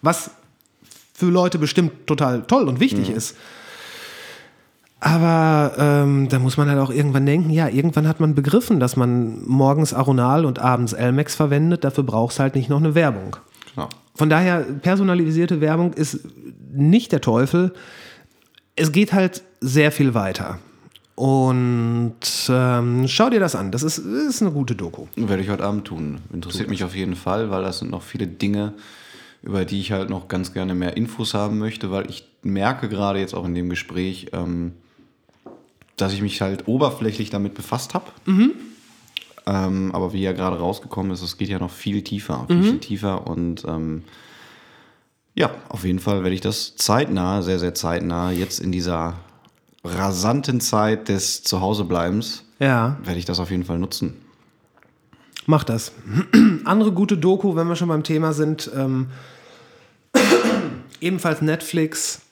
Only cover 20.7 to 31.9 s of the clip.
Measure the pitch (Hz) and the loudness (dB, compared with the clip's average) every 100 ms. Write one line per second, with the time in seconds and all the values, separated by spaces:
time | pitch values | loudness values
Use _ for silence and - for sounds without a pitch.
20.7 | _ - - _ - 135 135 131 127 123 | _ -20 -20 _ -4 2 4 4 2 2
21.7 | 120 117 120 117 117 - - - 127 127 | 2 0 0 -2 -4 -6 -6 0 2 4
22.7 | 123 120 120 131 - 233 233 185 - 98 | 2 2 0 0 2 2 4 2 0 -4
23.7 | 110 151 156 269 254 302 247 202 143 127 | -2 -2 -4 -6 -4 -2 0 0 0 -2
24.7 | 110 87 - - - 107 98 95 101 101 | -4 -6 -10 -14 -6 -2 0 0 -2 -2
25.7 | 104 98 82 76 71 82 87 87 90 - | -4 -6 -8 -6 -8 -10 -12 -8 -8 -6
26.7 | 95 92 95 92 90 - 101 113 95 95 | -4 -6 -4 -6 -4 -4 -2 -2 -2 -4
27.7 | 90 87 87 - - 98 92 101 101 104 | -6 -8 -8 -10 -8 -8 -4 -2 -2 -4
28.7 | 104 - - - - - _ - 98 90 | -8 -20 -20 -20 -20 -20 _ -6 -4 -2
29.7 | 98 90 101 95 95 - 95 92 - 95 | -4 -4 -4 -4 -8 -6 -6 -6 -6 -4
30.7 | 90 90 - 113 - 110 104 104 107 107 | -2 -4 -2 -6 -4 -4 -2 -2 -2 -4
31.7 | 101 98 | -6 -6